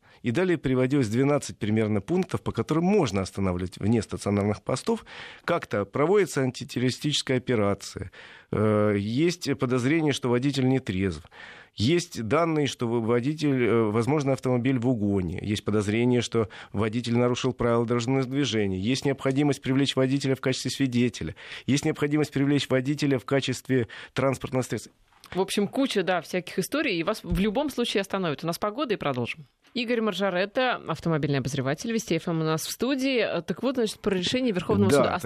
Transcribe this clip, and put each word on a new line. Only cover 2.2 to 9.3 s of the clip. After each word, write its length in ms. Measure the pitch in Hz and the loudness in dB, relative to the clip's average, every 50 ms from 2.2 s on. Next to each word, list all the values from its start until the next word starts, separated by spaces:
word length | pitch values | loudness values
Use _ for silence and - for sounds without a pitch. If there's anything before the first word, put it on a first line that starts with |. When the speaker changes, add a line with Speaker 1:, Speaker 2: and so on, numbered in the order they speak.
| 185 - - 113 | -2 -2 -4 -6
Speaker 1:
по 100 | - 113 | -4 -4
которым 320 | 98 - 113 - 156 160 170 | -4 -4 -2 0 0 0 2
можно 360 | 180 202 214 170 113 92 101 | 4 4 4 2 2 0 -2
останавливать 560 | 95 90 - - 98 95 90 90 92 90 - - | -4 -4 -4 -2 0 0 0 -2 -4 -6 -8 -4
вне 240 | - 101 117 117 | 0 2 2 2
стационарных 600 | 95 - - 92 - 104 101 101 98 104 104 101 _ | 0 -2 -8 -6 -2 0 0 2 2 0 -2 -2 _
постов. 420 | - 127 - - - 226 220 - - - - - - - - _ | -4 -4 -4 0 -2 -2 -2 -4 -14 -18 -18 -18 -18 -20 -12 _
Как-то 400 | - - 160 - - - 104 101 | -2 -2 -2 -2 -2 -2 -2 -2
проводится 560 | 101 _ 123 143 160 196 208 190 - - 147 | -2 _ 0 2 4 4 4 4 2 0 0
антитеррористическая 960 | 135 127 120 - 120 123 - 123 120 127 120 - - 151 147 - - - 131 127 | 0 0 -2 -4 -10 -6 -4 0 0 0 0 0 -2 -2 -2 0 0 0 0 0
операция. 760 | 127 - 127 110 104 101 101 - - - - - - 90 - - - - - - - _ | 0 0 0 2 2 2 0 -2 -4 -12 -10 -10 -12 -12 -12 -18 -20 -20 -20 -20 -12 _
Э, 440 | - - 107 107 107 104 104 104 104 101 | -2 2 2 4 4 4 4 4 2 2
есть 500 | 101 104 113 127 160 175 | 0 0 0 2 2 0